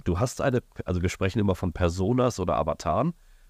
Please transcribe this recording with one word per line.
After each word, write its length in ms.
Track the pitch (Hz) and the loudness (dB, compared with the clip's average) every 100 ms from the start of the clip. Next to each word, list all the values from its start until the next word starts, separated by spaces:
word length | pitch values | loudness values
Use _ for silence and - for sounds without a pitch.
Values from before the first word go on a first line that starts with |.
Du 140 | - 87 | -2 0
hast 220 | 123 - | 0 0
eine, 220 | 139 123 - - - | 0 0 -4 -12 -4
also 160 | 90 | 0
wir 80 | 87 | 0
sprechen 280 | - 95 110 | 0 -2 0
immer 160 | 101 | 0
von 180 | 92 90 | 0 -2
Personas 680 | - 87 87 95 127 123 - | 0 0 2 0 2 2 0
oder 160 | 90 65 | 0 0
Avataren. 560 | 80 71 85 90 151 - - - | 0 -2 0 0 0 -4 -16 -20